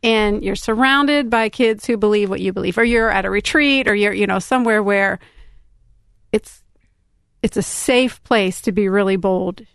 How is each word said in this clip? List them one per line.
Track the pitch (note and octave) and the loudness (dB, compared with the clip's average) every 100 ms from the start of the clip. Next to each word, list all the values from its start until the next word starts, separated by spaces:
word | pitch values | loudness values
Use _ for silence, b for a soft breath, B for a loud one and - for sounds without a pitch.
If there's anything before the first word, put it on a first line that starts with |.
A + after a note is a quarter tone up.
and | A#3 A3 G#3+ G#3 | 2 2 2 -2
you're | F3+ G3 | -4 -6
surrounded | - A3 C4 C#4 C#4+ D4 A#3+ | -4 0 2 2 2 0 0
by | A3+ A3+ | 0 -2
kids | - A#3 G#3+ - | 0 0 0 -2
who | A3+ | 0
believe | G#3 G#3 G3+ | 2 2 0
what | F#3+ | -2
you | F#3+ | -4
believe, | F#3 F#3 F3+ | -4 -4 0
or | A#3 | 2
you're | A#3 A3+ | 2 2
at | G3 F#3+ | 0 -2
a | |
retreat, | G3+ - D#4+ D4 C4+ B3+ | -4 0 2 2 2 2
or | G#3 | 0
you're, | G3+ | 0
you | G3 G3+ | 0 0
know, | F#3+ | -2
somewhere | - C4 A#3 G#3+ | 0 0 2 0
where | G3+ G3+ G3 F#3+ b b b b b _ _ _ _ _ _ | 2 0 0 -4 b b b b b _ _ _ _ _ _
it's, | - - - _ _ _ _ _ _ _ _ | -6 -6 -20 _ _ _ _ _ _ _ _
it's | - - | -6 -4
a | |
safe | D3 - - B3 B3+ - | -6 -6 0 2 0 -4
place | - A#3 F#3+ F#3 | -2 0 0 -2
to | - | -4
be | F#3+ G3 | -2 0
really | G3 G3 F#3+ | 2 2 0
bold | F#3+ F#3 F#3 F3+ A3+ | 0 -2 -2 -8 -16